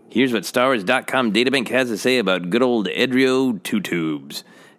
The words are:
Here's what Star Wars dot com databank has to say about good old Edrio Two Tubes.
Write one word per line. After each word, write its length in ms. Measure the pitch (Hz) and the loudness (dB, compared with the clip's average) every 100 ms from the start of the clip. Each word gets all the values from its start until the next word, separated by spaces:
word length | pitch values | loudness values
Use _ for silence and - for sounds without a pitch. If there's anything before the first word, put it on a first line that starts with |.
| - | -6
Here's 240 | 117 131 | 0 0
what 120 | 113 87 | 0 -2
Star 220 | 123 127 | 0 2
Wars 160 | 127 | 0
dot 240 | 92 127 - | 0 -2 0
com 240 | 131 120 | -2 0
databank 360 | 104 120 135 101 | 2 2 0 0
has 200 | 123 123 | 0 0
to 80 | 107 | -2
say 200 | 127 127 | 0 2
about 320 | 95 92 87 | 2 0 0
good 120 | 113 | 2
old 260 | 127 117 95 | 2 2 0
Edrio 760 | 62 127 127 131 131 131 104 | -2 0 2 2 2 0 -2
Two 160 | - 110 | -4 -4
Tubes. 640 | 87 90 80 73 69 - - - - | -2 -4 -4 -6 -10 -16 -16 -20 -20